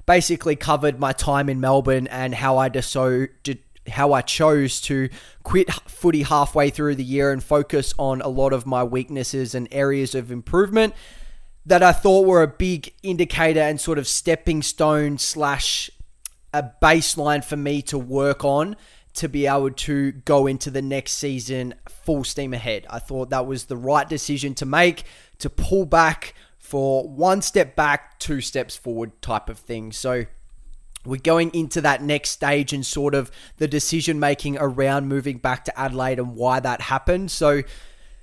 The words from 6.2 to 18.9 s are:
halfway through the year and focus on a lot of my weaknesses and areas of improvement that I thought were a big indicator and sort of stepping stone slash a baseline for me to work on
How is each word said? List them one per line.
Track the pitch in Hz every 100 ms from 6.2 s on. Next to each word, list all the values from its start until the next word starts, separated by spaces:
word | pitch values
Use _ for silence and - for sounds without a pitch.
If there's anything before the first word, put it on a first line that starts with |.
halfway | 139 151 143 156 143
through | 143 147 135
the |
year | 127 139 139
and | 135
focus | - 147 143 147 131 -
on | 139 131
a | 135
lot | 131 135
of | 135 123
my | 127
weaknesses | 123 131 127 139 123 135 123 127
and | 117
areas | 139 139 139 131
of | 131 120
improvement | 123 - 175 202 220 220 - - - - - - - -
that | 180
I | 185
thought | - 202 190 190
were | 175
a | 156
big | - 185 170 - -
indicator | 196 175 175 170 165 156
and | 151 151
sort | - 151
of | 131
stepping | - - 160 - 156
stone | 139 - 156 151 147 139
slash | - 156 143 139 - - - - - - - - -
a | 147 131 -
baseline | 160 165 156 - 147 147
for | - 147
me | 143 147
to | 135 139
work | 123 135 139 135 143
on | 139 175 214 -